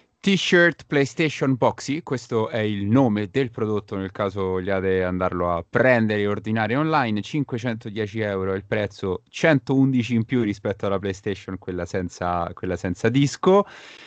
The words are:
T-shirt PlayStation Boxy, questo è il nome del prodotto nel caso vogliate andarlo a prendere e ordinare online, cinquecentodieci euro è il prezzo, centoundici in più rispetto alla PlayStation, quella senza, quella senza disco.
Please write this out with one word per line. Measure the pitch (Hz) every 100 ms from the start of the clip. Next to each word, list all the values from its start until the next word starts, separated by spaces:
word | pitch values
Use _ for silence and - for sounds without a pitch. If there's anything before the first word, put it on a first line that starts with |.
| _ _
T-shirt | 202 190 - 180 170 - -
PlayStation | 143 135 - 160 - 139 127
Boxy, | 123 - - 147
questo | - 127 - 117 110
è | 117
il | 107 104
nome | 101 127 127 104 104
del | 139 127
prodotto | 117 107 104 101 101
nel | 95
caso | 101 101 101 95
vogliate | 92 92 95 95 92
andarlo | 90 90 92 90 87
a | 85 -
prendere | - 131 120 110 104
e | 101
ordinare | 104 107 113 107 131
online, | 156 156 120 104
cinquecentodieci | - 151 135 127 120 113 117 104 107 110
euro | 104 98 95
è | 95
il | 98
prezzo, | 107 104 - 98 87 _
centoundici | - 165 143 - 135 135 127 113
in | 117 113
più | 127
rispetto | 107 98 107 98
alla | 101 98
PlayStation, | 98 92 107 95 - 95
quella | - 90 85
senza, | 98 90 - 87 87 87
quella | 87 92 90
senza | 95 92 113
disco. | 131 143 - 185 196 196 - - -